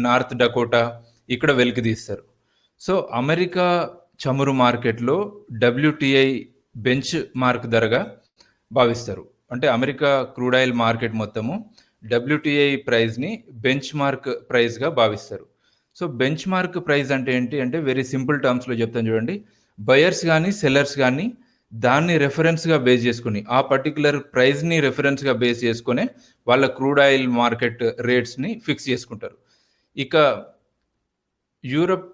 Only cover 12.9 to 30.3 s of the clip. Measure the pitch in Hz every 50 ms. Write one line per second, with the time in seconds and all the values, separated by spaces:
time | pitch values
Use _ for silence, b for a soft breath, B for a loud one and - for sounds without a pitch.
12.9 | 120 113 113 113 110 120 135 185 226 220 - - 135 113 107 131 131 139 135 -
13.9 | - 151 139 139 135 127 - 135 123 - - - 123 123 117 117 117 113 131 160
14.9 | 151 131 113 107 107 101 - - - 95 - _ _ _ _ _ _ _ _ _
15.9 | _ - 180 - 123 120 127 135 160 156 - 190 185 185 180 175 180 180 - -
16.9 | 147 143 139 131 139 135 127 135 127 127 123 120 147 143 127 123 127 165 160 135
17.9 | 127 135 127 131 - 131 131 127 147 143 127 135 123 - - - 123 113 117 113
18.9 | 117 120 113 110 113 110 113 123 190 208 b b b b b b b b 104 110
19.9 | 131 139 156 185 180 - - 165 160 160 165 190 202 202 - 143 131 139 143 143
20.9 | - 139 135 127 127 139 185 240 247 - b b b b b b - 113 110 123
21.9 | 127 143 165 175 170 156 143 139 139 160 160 160 165 160 - 165 160 147 127 127
22.9 | 127 123 117 123 113 117 - 120 104 101 101 - 120 131 139 - 139 135 135 151
23.9 | 147 151 147 147 143 143 139 - - 127 123 131 143 143 156 165 170 160 143 131
24.9 | - - 139 139 139 135 139 135 127 113 120 120 120 117 120 117 113 113 - -
25.9 | 120 139 208 254 - b b b b b b - 123 135 135 127 - - 131 139
26.9 | 143 143 139 139 135 135 131 127 123 120 120 120 117 113 127 120 113 117 120 113
27.9 | 110 - 120 120 123 127 117 - - - 131 196 233 - - - 143 - - 139
28.9 | 123 - - - 120 98 - - - _ _ _ _ _ _ _ _ _ _ _
29.9 | - - 135 131 - 160 151 139